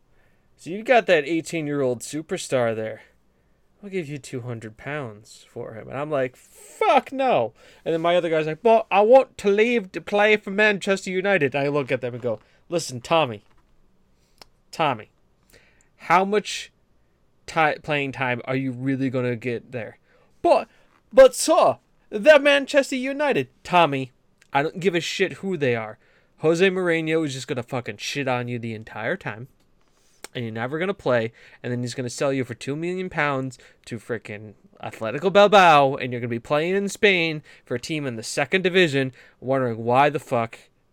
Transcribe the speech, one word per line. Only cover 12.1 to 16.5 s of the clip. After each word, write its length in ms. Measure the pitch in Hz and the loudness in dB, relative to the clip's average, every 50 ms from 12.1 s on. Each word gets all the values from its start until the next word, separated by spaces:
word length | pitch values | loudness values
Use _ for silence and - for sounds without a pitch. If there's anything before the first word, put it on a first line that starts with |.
| 120 | -8
and 80 | 120 113 | -6 -4
go, 180 | 120 107 - _ _ _ _ _ | -4 -4 -6 _ _ _ _ _
"Listen, 320 | - 165 170 - - 127 120 | -6 -6 -6 -6 -6 -10 -8
Tommy, 440 | - - 170 165 151 123 110 101 - _ _ _ _ _ _ _ _ _ _ _ _ _ _ _ _ _ _ - - _ _ _ _ _ | -2 0 2 2 2 0 -4 -10 -16 _ _ _ _ _ _ _ _ _ _ _ _ _ _ _ _ _ _ -20 -20 _ _ _ _ _
Tommy, 380 | - - 165 147 127 107 107 - _ _ _ _ _ _ _ _ _ _ _ _ _ _ _ _ _ | -4 -2 0 0 0 -2 -8 -18 _ _ _ _ _ _ _ _ _ _ _ _ _ _ _ _ _
how 280 | _ - - 160 180 190 | _ 0 2 2 2 4
much 460 | 196 208 208 196 - | 2 0 -2 -2 -4